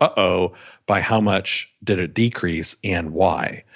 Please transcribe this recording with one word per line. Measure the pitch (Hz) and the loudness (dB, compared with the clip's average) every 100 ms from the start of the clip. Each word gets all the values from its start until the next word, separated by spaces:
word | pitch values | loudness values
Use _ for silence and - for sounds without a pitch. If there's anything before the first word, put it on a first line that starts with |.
uh-oh, | 156 - 92 90 90 - - - - | 0 2 2 2 0 -4 -20 -10 -2
by | 101 | 0
how | 87 110 | 2 2
much | 104 95 - - - _ | 2 0 -2 -6 -8 _
did | 104 95 | -2 -2
it | 85 | -2
decrease | 107 120 - 90 80 82 - | 0 0 0 -4 -2 -4 -4
and | 107 87 80 | -4 -4 -4
why? | 80 92 76 - - - | 0 2 2 -4 -8 -16